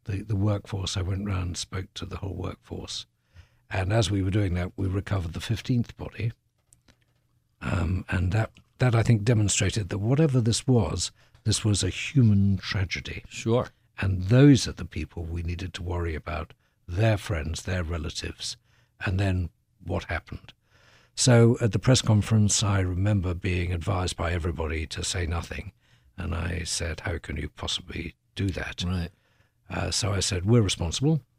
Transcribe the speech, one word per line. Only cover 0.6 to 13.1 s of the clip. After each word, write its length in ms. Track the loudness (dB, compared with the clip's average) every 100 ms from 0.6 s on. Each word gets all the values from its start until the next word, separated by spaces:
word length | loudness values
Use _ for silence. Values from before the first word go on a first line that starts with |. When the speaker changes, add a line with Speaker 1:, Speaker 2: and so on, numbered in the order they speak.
| -4 -6 -4 -4
Speaker 1:
I 60 |
went 240 | -2 -2 -2
round 160 | -2
and 140 | -4 -6
spoke 360 | -8 -10 -10
to 120 | -12 -10
the 120 | -8
whole 160 | -8
workforce. 720 | -6 -8 -10 -12 -12 -10 -12 -14 _ _ -20 -20 _ _
And 220 | -4 2
as 160 | 2 2
we 140 | 0
were 80 | 2
doing 240 | 2 2
that, 180 | 0 -2 -4
we 100 | -2
recovered 460 | -2 -2 -2 -2
the 80 | -6
fifteenth 560 | -4 -4 0 0 -2 -8
body. 340 | -12 -6 -6 -6 _ _ _ _ _ _ _ _ _ _ _ _
Um, 440 | -4 -2 0 -2 -2
and 220 | -2 0
that, 180 | 0 -2 -6 _ 0
that, 160 | 2
I 80 | 4
think, 220 | 4 4
demonstrated 640 | 4 2 2 2 0 0 -4
that 100 | -4
whatever 420 | 0 2 4 4
this 260 | 2 2 4
was, 460 | 4 4 -2 -6 -8 _ _
this 200 | -2 0
was 180 | 2 2
a 60 | 0
human 680 | -4 0 4 6 6 4 2
tragedy. 680 | 0 -2 -2 -4 -8